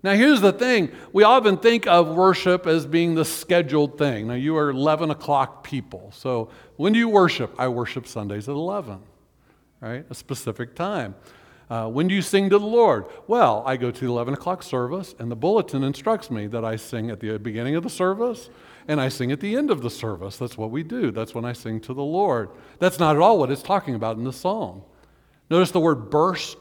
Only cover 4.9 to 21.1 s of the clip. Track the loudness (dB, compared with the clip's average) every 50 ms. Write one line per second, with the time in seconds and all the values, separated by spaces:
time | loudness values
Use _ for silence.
4.9 | 2 2 0 -4 -4 -6 -2 0 0 0 0 -2 -6 -18 -14 -8 -8 -8 -8 -10
5.9 | -16 -18 -18 -20 -20 -10 -6 -4 -4 -4 -6 -8 -12 -20 -20 -20 _ -2 0 2
6.9 | 2 2 2 4 6 6 6 6 2 -2 -6 -6 -4 -4 -2 -2 -2 -2 -4 -6
7.9 | -6 -10 -12 -10 -10 -8 -8 -6 -8 -8 -8 -8 -8 -6 -6 -6 -6 -8 -8 -10
8.9 | -14 -16 -18 _ _ _ _ _ _ _ _ _ _ _ _ _ _ _ -12 -12
9.9 | -12 -12 -12 -14 -18 -18 -10 -10 -10 -8 -6 -8 -6 -6 -10 -10 _ -8 -6 -4
10.9 | -4 -6 -6 -8 -10 -16 _ -20 -20 -20 -20 _ -20 _ _ _ -8 -6 -6 -4
11.9 | -2 -2 0 0 0 0 -2 0 0 0 2 4 2 2 2 2 2 4 4 4
12.9 | 4 2 -2 -8 -16 -20 -4 -2 2 4 4 4 4 0 -2 -4 -2 -2 -2 -4
13.9 | -4 -4 -4 -2 -2 -2 -2 -4 -6 -6 -4 -6 -6 -6 -6 -6 -4 -4 -2 -4
14.9 | -4 -8 -8 -12 -14 -10 -8 -8 -6 -2 0 2 2 2 0 0 -4 -2 -2 -2
15.9 | -4 -4 -2 -2 -2 -2 -4 -8 -8 -6 -6 -6 -6 -4 -4 -4 -6 -6 -8 -8
16.9 | -8 -6 -6 -6 -8 -8 -8 -8 -8 -6 -6 -8 -6 -6 -4 -2 -2 -4 -4 -6
17.9 | -6 -2 -2 -2 -2 -2 -4 -6 -6 -8 -14 -20 -20 -20 -20 -20 -20 -18 _ -4
18.9 | -2 0 0 -2 -2 -4 -4 -4 -4 -4 -4 -4 -2 -2 0 0 -2 -2 -2 -8
19.9 | -8 -6 -8 -8 -8 -8 -10 -14 -10 -10 -10 -10 -8 -8 -8 -6 -6 -8 -8 -8
20.9 | -6 -4 -4 -2